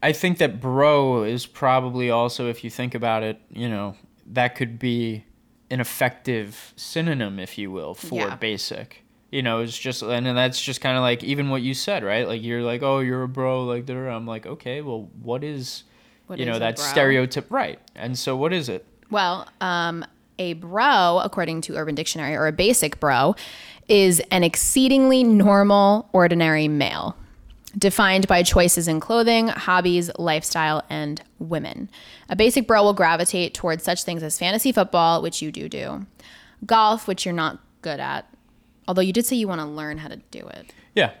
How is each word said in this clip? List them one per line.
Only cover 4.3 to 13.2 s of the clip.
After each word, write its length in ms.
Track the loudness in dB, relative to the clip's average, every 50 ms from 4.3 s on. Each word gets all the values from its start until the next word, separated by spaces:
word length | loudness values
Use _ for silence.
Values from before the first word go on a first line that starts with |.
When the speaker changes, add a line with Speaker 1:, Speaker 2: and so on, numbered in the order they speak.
| -2
Speaker 1:
that 220 | 0 0 0 0
could 240 | -4 -6 -6 -6 -6
be 460 | -4 -2 -2 -2 -2 -4 -6 -8 -12 _ _ _ _ _ _ _ _ _
an 100 | -6 -6
effective 960 | -4 -6 -2 -2 -2 -2 -2 -4 _ -4 -4 -4 -4 -8 -12 -18 -20 -20 _
synonym, 640 | -18 -16 -10 -6 -4 -2 -2 -2 -2 -4 -6 -6 -10
if 180 | -12 -12 -10 -10
you 120 | -10 -8 -8
will, 220 | -8 -10 -10 -12
for 260 | -12 -12 -10 -6 -6
Speaker 2:
Yeah. 160 | -6 -6 -6
Speaker 1:
basic. 640 | -6 -6 -4 -4 -4 -8 -10 -10 -12 -14 -16 -18 -20 _ _ _ _ _ _
You 120 | -6 -4 -2
know, 180 | -2 -2 -2 -4
it's 140 | -4 -8
just, 240 | -8 -8 -8 -8 -6 -6
and 220 | -4 -4 -2 -2
then 100 | -2 0
that's 240 | 0 0 0 0 -4
just 200 | -6 -6 -8 -6
kinda 200 | -4 -2 0 0
like 240 | 2 0 0 -2 -2
even 240 | -6 -4 -2 -2 -2
what 120 | -2 -2 -4
you 120 | -4 -4
said, 300 | -4 -4 -4 -4 -4 -2
right? 240 | -2 -2 -2 -2 -2
Like, 160 | -4 -6 -6
you're 180 | -6 -6 -4 -4
like, 220 | -4 -4 -2 0
"Oh, 160 | 0 0 0
you're 220 | 0 -2 -2 -4